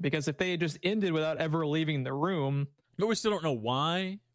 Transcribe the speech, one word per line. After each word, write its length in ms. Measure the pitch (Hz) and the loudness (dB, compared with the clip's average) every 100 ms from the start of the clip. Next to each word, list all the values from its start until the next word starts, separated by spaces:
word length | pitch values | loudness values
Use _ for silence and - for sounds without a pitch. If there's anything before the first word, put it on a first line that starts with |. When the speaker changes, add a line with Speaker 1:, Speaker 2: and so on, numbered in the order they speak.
Speaker 1:
Because 260 | 147 156 147 | -2 0 0
if 100 | 143 | -2
they 140 | 185 | -2
had 80 | 175 | 0
just 220 | 165 143 | -2 -2
ended 300 | 180 214 190 | -2 0 2
without 260 | 160 156 156 | 2 0 0
ever 260 | 160 160 | 0 0
leaving 380 | 151 156 156 147 | 2 0 0 0
the 100 | 131 | -2
room 540 | 139 170 180 139 139 139 _ _ - | 0 0 0 0 0 -2 _ _ -2
Speaker 2:
But 80 | 214 | 0
we 80 | |
still 160 | 214 220 | 2 2
don't 120 | 202 | 0
know 80 | 160 | 0
why. 680 | 123 107 127 156 175 185 202 - | 0 0 0 2 0 -2 -6 -12